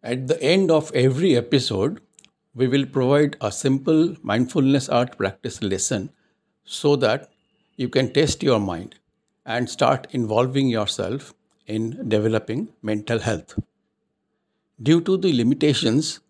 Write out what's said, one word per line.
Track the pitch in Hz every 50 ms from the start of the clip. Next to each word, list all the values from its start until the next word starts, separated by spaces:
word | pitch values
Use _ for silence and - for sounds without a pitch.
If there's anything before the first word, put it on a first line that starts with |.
| -
At | 123 120 131 131
the | 127 156 - 135
end | 135 170 190 196 165 165
of | 156 147 - -
every | 131 127 135 127 131 170 190 147
episode, | 120 113 - - 135 123 - 110 95 98 143 190 - _ _ _ - _ _ _ _ _ _ _
we | 117 131
will | 127 127 139 139
provide | 135 - 135 127 123 139 147 151 143 147 -
a | - 104 -
simple | - - 135 135 135 131 165 160 156 160 175 185 -
mindfulness | - - 101 117 123 123 - 143 135 135 139 139 131 -
art | - 120 123 127 -
practice | _ - 95 - _ _ - - - -
lesson | 101 95 92 - - 127 104 95 - _ _ _ _ _ _ _ _ _ _ _
so | - - - - 147 147
that | 139 123 113 113 143 - _ _ _ _ _ _ _ _ _ _
you | - 131 123
can | - 131 117 113 -
test | 143 156 143 - - -
your | 139 123 110
mind | 104 95 87 82 87 - - _ _ _ _ _ _ _ _ _ _
and | - 113 120 123 117
start | - - 131 123 139 127 - -
involving | - 127 120 107 107 113 123 131 127 139 135
yourself | 131 117 110 104 104 - - 98 90 117 139 - - - _ _ _ _ _ _ -
in | 107 110 110 113 139 220 262 127
developing | 107 107 104 110 110 110 - - 110 135 214 - _ _ -
mental | 107 107 104 104 - 117 110
health. | - 117 110 82 - - - - - _ _ _ _ _ _ _ _ _ _ _ _ _ _ _ _ _ _ _ _ _ _ _ 113
Due | 131 160 170 170
to | 202 190
the | 185 185 185 156
limitations | 120 120 117 143 - - 151 139 - - - 113 143 156 - - - _ _